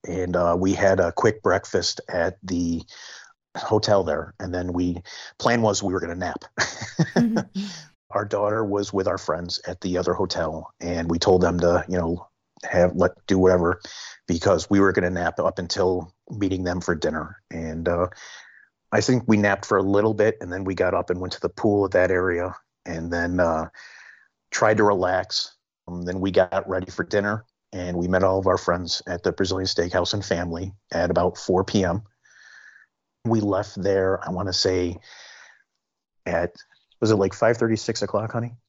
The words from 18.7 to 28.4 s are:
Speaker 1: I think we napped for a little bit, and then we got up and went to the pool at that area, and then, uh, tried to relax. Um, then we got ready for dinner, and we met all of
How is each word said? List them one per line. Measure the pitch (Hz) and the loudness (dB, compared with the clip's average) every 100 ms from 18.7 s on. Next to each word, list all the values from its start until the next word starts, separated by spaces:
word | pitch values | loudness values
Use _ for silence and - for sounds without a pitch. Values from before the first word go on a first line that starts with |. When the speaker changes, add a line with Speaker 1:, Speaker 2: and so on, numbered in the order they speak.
| _ _ | _ _
Speaker 1:
I | 101 | 0
think | 101 127 113 | 2 0 4
we | |
napped | 107 101 98 | 4 4 0
for | - 101 | 2 2
a | |
little | 95 101 110 | 4 2 2
bit, | 104 110 - | 4 2 2
and | 90 | -8
then | 92 | -6
we | 95 | -4
got | 90 92 | 0 0
up | 90 90 | 0 -2
and | 90 | -4
went | 90 | -4
to | - | -6
the | - | -6
pool | - 110 101 | -2 2 2
at | 95 | 2
that | 92 92 | 2 4
area, | 92 92 85 92 - _ _ | 2 2 -2 -4 -8 _ _
and | - 85 85 | -10 -8 -4
then, | 87 87 90 | -2 -2 2
uh, | 85 80 80 - - - - - _ _ _ | 2 2 -4 -12 -20 -20 -20 -20 _ _ _
tried | - 110 110 | 2 2 6
to | |
relax. | 104 98 92 92 90 - - _ _ _ - | 4 4 2 0 -2 -6 -6 _ _ _ -14
Um, | 87 | -8
then | 87 92 | -6 -2
we | 95 | 2
got | 95 90 95 95 | 2 2 0 -2
ready | 92 90 | -6 -6
for | - | -6
dinner, | 87 104 101 110 - _ _ | -2 0 0 -4 -8 _ _
and | 95 87 87 | -8 -6 -4
we | 90 | 0
met | 92 | 2
all | 92 | 4
of | 95 | 2